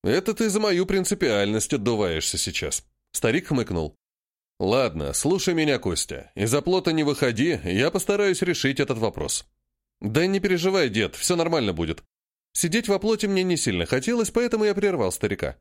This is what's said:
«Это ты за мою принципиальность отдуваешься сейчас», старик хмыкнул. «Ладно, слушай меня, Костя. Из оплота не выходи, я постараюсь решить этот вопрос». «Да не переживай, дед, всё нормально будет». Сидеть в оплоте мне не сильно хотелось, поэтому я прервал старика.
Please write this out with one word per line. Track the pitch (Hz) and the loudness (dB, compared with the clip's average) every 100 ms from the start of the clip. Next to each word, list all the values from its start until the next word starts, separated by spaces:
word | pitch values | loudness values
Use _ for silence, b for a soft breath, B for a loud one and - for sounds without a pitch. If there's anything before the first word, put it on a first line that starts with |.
«Это | 90 160 190 | 2 0 0
ты | 208 226 | 0 0
за | 202 | 2
мою | 214 175 185 | 2 2 2
принципиальность | 190 180 208 143 104 101 110 - | 0 0 0 2 2 2 0 0
отдуваешься | 139 104 113 95 80 - 95 | 0 0 2 0 0 -2 -4
сейчас», | - - 76 - _ _ _ | -4 -4 -4 -6 _ _ _
старик | - 117 143 - | -2 0 0 0
хмыкнул. | 135 110 87 76 _ _ _ _ _ _ _ | -2 0 -4 -4 _ _ _ _ _ _ _
«Ладно, | 92 123 120 78 71 | 0 2 2 -2 -4
слушай | 69 143 185 - | -2 0 0 0
меня, | 165 151 131 | 2 2 2
Костя. | 95 82 - 69 - - | 0 -4 -6 -10 -12 -4
Из | 107 | 0
оплота | 139 156 185 180 | 2 2 0 2
не | 160 | 0
выходи, | 147 143 131 113 156 135 | 0 2 0 2 0 0
я | 80 92 139 | 0 0 2
постараюсь | 190 - 202 202 180 | 0 0 0 2 0
решить | 180 170 135 139 | -2 0 0 0
этот | 139 117 | -2 0
вопрос». | 110 - - - - _ _ _ _ _ | -2 -2 -6 -6 -8 _ _ _ _ _
«Да | 104 110 180 | 0 2 2
не | 196 | 2
переживай, | 190 175 180 190 135 | 2 2 2 2 2
дед, | 104 95 - | 2 -2 -2
всё | - 175 | 0 2
нормально | 165 165 107 | 2 2 0
будет». | 82 82 78 _ _ _ _ _ | 0 -2 -4 _ _ _ _ _
Сидеть | - 170 208 233 | -4 0 0 0
в | |
оплоте | 196 208 220 202 | 0 0 0 0
мне | 196 | 0
не | 185 170 | 0 0
сильно | - 90 85 | 0 -2 0
хотелось, | 131 - 240 220 | -2 0 -2 0
поэтому | - 240 220 | 0 0 0
я | 214 | 0
прервал | 202 196 175 95 | 2 0 0 -2
старика. | - 107 98 71 - | -2 -4 -2 -6 -8